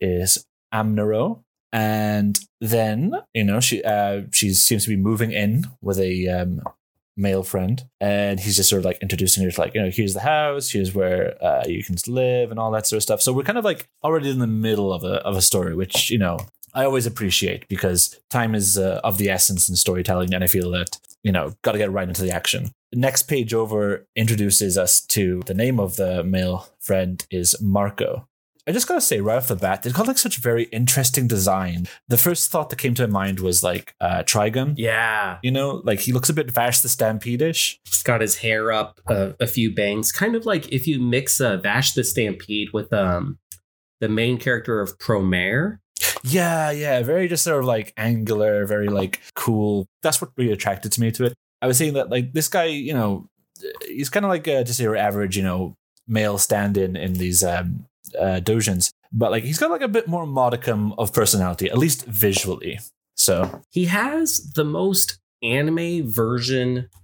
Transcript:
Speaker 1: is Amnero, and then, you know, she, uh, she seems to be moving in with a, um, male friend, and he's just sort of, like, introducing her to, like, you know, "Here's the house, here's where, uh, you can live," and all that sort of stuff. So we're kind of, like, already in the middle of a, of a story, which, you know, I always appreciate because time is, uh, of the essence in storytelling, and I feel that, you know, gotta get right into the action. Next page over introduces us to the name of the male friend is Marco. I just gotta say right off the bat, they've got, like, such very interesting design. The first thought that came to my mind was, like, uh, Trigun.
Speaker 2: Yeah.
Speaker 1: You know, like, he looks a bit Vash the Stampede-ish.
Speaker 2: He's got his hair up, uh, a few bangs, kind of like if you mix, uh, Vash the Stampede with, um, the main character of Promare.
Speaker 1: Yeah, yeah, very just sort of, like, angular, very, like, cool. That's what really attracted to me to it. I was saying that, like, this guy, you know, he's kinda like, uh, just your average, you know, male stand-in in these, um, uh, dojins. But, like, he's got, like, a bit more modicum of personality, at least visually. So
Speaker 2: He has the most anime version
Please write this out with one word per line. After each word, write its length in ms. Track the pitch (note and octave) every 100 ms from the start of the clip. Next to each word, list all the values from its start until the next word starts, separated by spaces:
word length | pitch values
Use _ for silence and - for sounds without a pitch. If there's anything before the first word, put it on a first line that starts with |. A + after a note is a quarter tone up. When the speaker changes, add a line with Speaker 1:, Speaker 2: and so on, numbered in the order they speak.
Speaker 1:
is 440 | F#2+ F2+ F#2 - - _ _
Amnero, 720 | A2 A2 G#2+ G#2 G#2+ D#3 A3+ _ _ _
and 680 | A2+ A2 G#2+ G#2+ G#2 G#2 G2+ - _
then, 540 | A2 A2+ A2 G#2+ F3 F4 -
you 120 | A#2 G#2
know, 160 | G#2
she, 200 | B2+ G#2+
uh, 400 | - G#2 G2+ G2+ G2
she 200 | - G#2
seems 300 | F#2 - A2
to 60 | A2
be 80 | G2+
moving 340 | G2 A2 A2+
in 340 | G#2 G#2 A2+ F3 -
with 160 | G2 F#2+
a, 300 | F#2 F#2 F#2
um, 340 | F2+ F2+ F2 - - _ _ _ -
male 260 | G2 F#2+
friend, 400 | F#2 G2 F#2 B2+ - _
and 400 | G2+ G2+ G2+ G2
he's 160 | G2+ G2
just 140 | F#2+
sort 100 | G2
of, 60 | F#2
like, 120 | F2+
introducing 420 | G2 F2+ F#2 F#2+
her 80 | F#2
to, 80 | F2
like, 140 | E2+ G#2
you 60 |
know, 80 | F#2+
"Here's 240 | F#2 G2+
the 80 | F#2+
house, 500 | C3 D#3 D3+ C#3+ C3
here's 240 | G#2 F#2+ F#2+
where, 400 | F#2 F2+ - -
uh, 180 | F2 C#2 D#2+
you 160 | E2+
can 120 | - F2 -
live," 420 | B2 B2+ B2 A#2
and 80 | A2+
all 120 | A2+
that 160 | A2 G#2+
sort 100 | A2
of 60 |
stuff. 180 | - G#2+
So 120 | -
we're 100 | B2+
kind 140 | C3+ A3+
of, 80 | -
like, 240 | - - _
already 280 | D3+ D#3+ C#3
in 80 | C3
the 80 | A#2+
middle 460 | A2 A2 G#2+ G2
of 100 | F2+
a, 120 | F#2 G2 F#2
of 100 | F#2+
a 60 |
story, 340 | F#2 G2+ F2+ E2
which, 340 | F#2+ - -
you 80 | A#2+
know, 200 | F#2 E2+ - _ -
I 120 | - C3+
always 200 | C3+ A#2
appreciate 640 | C3 G3+ - G3 - -
because 500 | F#3+ F#3+ E3+ - - _
time 260 | B2 A2+ A2
is, 220 | F#2+ F#2+
uh, 240 | F#2+ F#2
of 140 | A2+ G2
the 120 | G2
essence 380 | F#2 - F#2 -
in 80 | F2+
storytelling, 580 | - F#2 F2+ F2+ F2+
and 80 | F2+
I 60 | F2+
feel 240 | F#2+ F2+
that, 260 | F2+ F2 - - -
you 120 | G#2+
know, 200 | F#2 D2+ -
gotta 140 | - G#2+
get 140 | G#2
right 160 | G2 F#2
into 140 | F2
the 80 | F#2
action. 400 | F2+ - F2+ F2 - _
Next 300 | B2 C3+ C3
page 300 | - C#3+ A2
over 540 | A2+ A2 G#2+ G2+ G2+ - -
introduces 640 | A2+ A2 G2+ - G2+ F#2
us 240 | F2+ - -
to 340 | - F#2+ F2+ F2+
the 80 |
name 280 | F#2+ B2 B2+
of 160 | F#2+ F#2
the 260 | F#2+ F2+
male 460 | F2 F#2 F#2 F2+ - _
friend 440 | - G2 F#2 F2+ -
is 300 | F#2 F2 -
Marco. 640 | G2+ G2 G2+ G2+ - - - _ _ _ -
I 60 |
just 140 | G3+ -
gotta 140 | F4
say 200 | - A2+
right 160 | G2+ A#2
off 100 | B2+
the 80 | G2+
bat, 260 | F#2+ G2
they've 100 | A#2+
got, 140 | B2+ A3+
like, 120 | C4
such 180 | A#3 -
very 280 | A#2+ A#2 A#2
interesting 640 | A2+ B2 - B2+ D#3 B2
design. 600 | G#2+ F#2+ F#2+ F#2 F2 F2 - -
The 80 | A#2+
first 340 | F3 F3 -
thought 180 | E3 D3+
that 80 | -
came 160 | C3+
to 140 | B2 A#2+
my 180 | G2+ G2
mind 140 | F#2+
was, 240 | F#2 F2+
like, 320 | F#2+ F2+ - -
uh, 220 | F2 F2+
Trigun. 540 | E2+ A2 G#2 B2 C3+ D3
Speaker 2:
Yeah. 600 | A2+ A2 A2+ A2 G2+ F2+
Speaker 1:
You 80 | B2
know, 320 | C3 C#3 C3+
like, 180 | - G2+
he 120 | -
looks 160 | A#2+ B2
a 40 |
bit 180 | D#3+ C3
Vash 300 | B2 A#2+ A#2
the 60 | A#2+
Stampede-ish. 920 | - A2 A2 B2 A#2+ D#3+ D#3+ - -
Speaker 2:
He's 200 | - -
got 180 | - A#2
his 160 | A2 -
hair 340 | A2+ A2 A2
up, 300 | A2 G#2+ - -
uh, 240 | G#2 G2 -
a 80 | A#2
few 260 | - A2
bangs, 380 | G2 G2+ G#2 G#2+
kind 240 | - G#3 A3+
of 100 | A3+
like 260 | F#3 -
if 140 | C3 D#3
you 160 | C#3
mix, 400 | B2 B2 C#3 -
uh, 160 | B2+ F#2+
Vash 360 | G2+ A2 C3+
the 100 | -
Stampede 640 | A#2 - G#2+ F#2+ - G#2 G#2
with, 220 | G#2+ G#2
um, 460 | G#2+ F#2+ F2+ F2+ - _ - _ _ _ _
the 80 | A2
main 300 | G#2+ A#2 B2
character 420 | C3 A#2+ A#2 A2
of 200 | G2 -
Promare. 800 | - G#2+ F#2+ F#2 F2+ A#2+ F#3 G#3+ _ - - -
Speaker 1:
Yeah, 480 | C3 F3 E3+ E3 D#3
yeah, 300 | D3 D3 B2+
very 260 | A#2+ E3+ F3+
just 160 | E3
sort 160 | E3+ D3+
of, 60 | B2+
like, 280 | A2+ G#2 -
angular, 680 | A2+ A#2 G#2+ G#2+ G#2+ G#2 G2+
very, 220 | G#2 G#2
like, 340 | G2 F#2+ - - -
cool. 520 | - A2 G#2 G2+ F#2+ _
That's 180 | D#3+ D3
what 100 | D#3 -
really 140 | B2
attracted 400 | G2+ - G2 A2
to 80 | -
me 100 | A2+
to 140 | A2 B2
it. 80 | - _ _
I 60 | B2+
was 100 | B2
saying 160 | D#3
that, 160 | C#3 F#2
like, 240 | B2 B2+
this 140 | D#3 D#3
guy, 180 | F#3+ E3
you 280 | D3 C#3+
know, 340 | C#3+ G#2+ G2 - _ _ - - - -
he's 220 | B2 C#3
kinda 180 | G#3 G3+
like, 200 | F3+ D3+
uh, 160 | C3+
just 160 | A#2+ B2
your 160 | A#2 A2
average, 420 | G#2 G2+ G2+ G2
you 60 |
know, 320 | F#2+ F2+ F2+ - _ _ -
male 300 | G#2+ G#2+ G2+
stand-in 580 | - G#2 G2+ G2+ F#2+ F#2
in 180 | F2+
these, 300 | F2+ F2+ F2
um, 420 | F#2 F2 F2 F2 - _ - -
uh, 200 | F#2+ F#2
dojins. 460 | F2+ A2+ G#2+ F#2 - - _
But, 180 | A2 A2+
like, 120 | A2
he's 160 | A#2+ D#3
got, 120 | D4+
like, 100 | E4+
a 60 | C4
bit 200 | G#3+ A3
more 180 | E3+ D#3+
modicum 680 | C3+ B2 A#2+ B2+ G#2+ G#2 -
of 160 | G#2+
personality, 560 | - G#2 G2+ F#2 F2 F#2+
at 80 | A#2+
least 280 | D#3 C3 -
visually. 720 | G#2 G#2 F#2+ F#2 F2+ F2 G#2 - _ _ -
So 460 | - F2+ F#2 - -
Speaker 2:
He 160 | F3+ F3
has 640 | G3 B3 D#4 D#4+ - D3 D3
the 80 | D3+
most 540 | D#3+ F#3 F#3+ - - _ _
anime 640 | A#2 B2+ D3+ E3 E3+ F3 C3
version 760 | A2+ A2+ B2 B2 C3 B2+ B2 B2 -